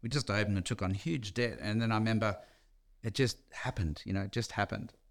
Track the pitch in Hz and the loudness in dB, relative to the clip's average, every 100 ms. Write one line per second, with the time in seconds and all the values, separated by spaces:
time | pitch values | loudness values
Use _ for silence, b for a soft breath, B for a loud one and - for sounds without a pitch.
0 | 117 117 127 101 104 98 90 113 95 98 | -2 -2 0 2 4 2 0 -2 0 -2
1 | 160 165 107 98 120 - - 107 113 110 | 0 -2 -2 -2 -2 0 -2 0 2 2
2 | 110 110 107 101 B B B _ _ - | 4 4 2 -2 B B B _ _ -8
3 | 113 104 131 - _ - - - 85 73 | -6 2 2 2 _ -8 -6 0 0 -2
4 | - 95 98 - 113 - 101 110 110 - | -2 -2 -2 -4 -4 -2 -2 -2 -8 -12
5 | _ | _